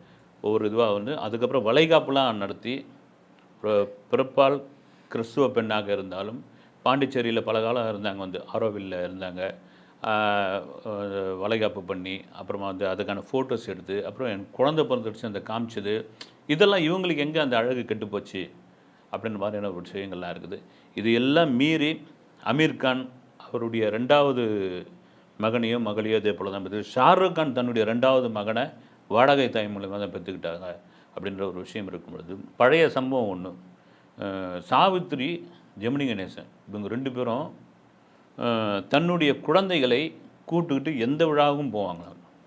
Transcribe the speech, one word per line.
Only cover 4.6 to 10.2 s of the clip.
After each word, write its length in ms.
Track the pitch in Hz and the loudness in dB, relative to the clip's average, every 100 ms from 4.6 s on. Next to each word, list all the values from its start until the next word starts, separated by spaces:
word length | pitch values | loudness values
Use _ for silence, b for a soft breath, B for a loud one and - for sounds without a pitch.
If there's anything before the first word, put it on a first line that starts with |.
| - - b b b | -4 -20 b b b
கிறிஸ்துவ 420 | 117 113 143 131 | -6 -4 2 2
பெண்ணாக 420 | 117 113 107 101 | 2 0 0 0
இருந்தாலும், 540 | 101 95 92 104 123 - b b b 123 | -4 -4 -8 -8 -10 -14 b b b 0
பாண்டிச்சேரியில 560 | 135 135 131 117 113 | 2 2 0 0 0
பல 200 | 110 110 | 0 0
காலம் 240 | 113 123 113 | 0 0 -2
இருந்தாங்க 320 | 104 104 98 | -4 -4 -6
வந்து, 280 | 95 87 - | -6 -8 -6
ஆரோவில்ல 560 | 110 113 104 95 90 90 | -2 -2 -2 -6 -6 -6
இருந்தாங்க. 460 | 92 92 90 95 - b b b b - | -8 -10 -6 -8 -8 b b b b -2
ஆ, 380 | 107 | 0